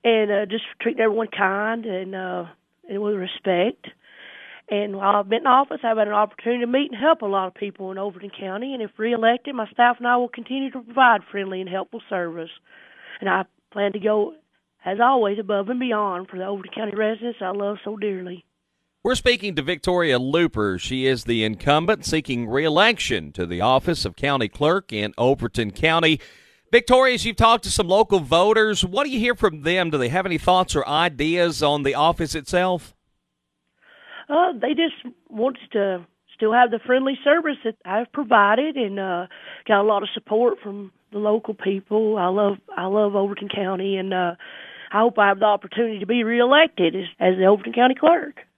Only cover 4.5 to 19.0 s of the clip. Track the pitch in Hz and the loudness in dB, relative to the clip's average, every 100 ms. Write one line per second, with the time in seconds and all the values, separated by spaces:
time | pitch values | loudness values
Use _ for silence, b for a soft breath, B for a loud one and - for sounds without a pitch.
4.5 | B - 208 202 196 196 208 196 226 262 | B -6 -4 -4 -2 2 2 2 0 4
5.5 | 254 277 277 233 220 208 208 208 - 233 | 4 4 -4 -2 0 0 2 0 -2 -4
6.5 | 247 240 262 285 220 285 320 208 196 185 | -2 0 0 -2 0 2 2 0 -2 -4
7.5 | 185 202 190 190 190 202 180 196 - 190 | -6 -10 -10 -12 -8 -8 -8 -16 -12 -10
8.5 | 190 262 262 208 - 220 233 226 247 - | -8 -8 -8 -10 -4 -2 2 2 2 -4
9.5 | 254 214 - 240 240 240 247 240 - 226 | -8 -8 2 2 4 0 2 0 -6 -8
10.5 | 262 269 262 226 240 247 214 - 202 190 | -6 -6 -8 -8 4 6 6 0 -8 -6
11.5 | 185 185 190 - 233 - 196 170 165 165 | -8 -6 -8 -8 -12 -8 -4 -4 -8 -14
12.5 | - B B B B B B 196 185 185 | -16 B B B B B B -2 -2 -4
13.5 | _ _ 208 202 202 208 214 208 - _ | _ _ -4 -2 -2 0 0 -2 -6 _
14.5 | _ _ _ 185 202 240 269 208 202 196 | _ _ _ -8 2 2 4 0 -2 -2
15.5 | 202 202 247 254 214 208 180 190 185 185 | -4 -2 -4 -2 -2 -2 -4 -8 -10 -8
16.5 | 202 185 - 220 202 214 220 233 226 185 | -8 -10 -10 -6 -2 -2 -2 -8 -6 -6
17.5 | 202 202 208 - 214 208 190 180 180 _ | -4 -6 -6 -10 -6 -6 -6 -10 -14 _
18.5 | _ _ _ _ _ | _ _ _ _ _